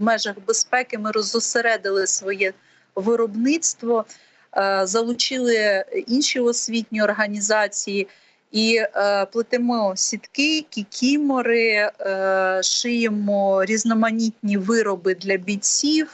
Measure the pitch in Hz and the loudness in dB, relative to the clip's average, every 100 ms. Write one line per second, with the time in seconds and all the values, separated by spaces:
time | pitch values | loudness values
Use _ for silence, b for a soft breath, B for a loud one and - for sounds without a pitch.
0 | 214 220 220 202 196 226 - 247 254 220 | 0 0 -2 -6 -4 -2 0 -2 -2 -6
1 | 214 214 202 233 - 247 233 214 196 196 | -4 -2 -2 -2 -2 0 0 0 0 -2
2 | 190 - 190 196 190 190 b b b - | 0 -2 -2 -2 -2 -4 b b b -4
3 | 196 233 226 208 247 320 - - 233 226 | 0 2 0 0 0 0 -2 -4 -2 -2
4 | 220 B B B B - 196 196 190 220 | -2 B B B B -2 0 2 2 0
5 | 233 233 - 262 247 226 214 196 - - | 0 -2 -2 0 2 2 2 0 -2 -6
6 | - 247 294 262 240 240 - 226 220 214 | -2 0 0 0 0 0 -2 -4 -2 0
7 | 208 208 214 208 202 214 202 - - 202 | 0 2 -2 -2 0 2 0 -2 -4 -4
8 | 196 b b b _ 214 220 226 220 - | -4 b b b _ 0 2 2 0 0
9 | 202 202 196 233 226 247 240 240 202 190 | 2 2 0 -2 -2 0 0 0 0 0
10 | - 214 - - 294 311 302 - 202 - | -4 -4 -8 -2 0 0 -4 -8 -8 -2
11 | 247 294 285 262 226 233 226 214 208 - | 0 2 2 0 2 2 2 2 0 -2
12 | 196 190 190 190 185 190 185 - 240 240 | -4 -2 0 2 2 0 0 -2 -2 0
13 | 226 208 202 202 196 190 190 220 226 220 | 0 0 0 2 2 2 2 0 2 2
14 | 226 226 226 - 208 202 190 233 208 185 | 2 2 -2 -2 -2 -2 2 2 2 0
15 | 185 185 190 190 185 202 - - 294 311 | 0 -2 0 -2 -2 -4 -2 0 2 0
16 | 302 | 0